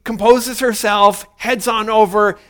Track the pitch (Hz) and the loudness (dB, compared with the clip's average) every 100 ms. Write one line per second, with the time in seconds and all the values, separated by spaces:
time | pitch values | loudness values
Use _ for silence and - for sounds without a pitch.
0 | - 226 214 247 233 240 254 214 214 208 | -10 -2 2 2 0 -4 -4 -2 -2 2
1 | 202 - - _ 220 254 240 226 214 220 | 2 2 -6 _ -6 -4 -2 -4 0 2
2 | 208 208 208 190 _ | 2 2 0 -2 _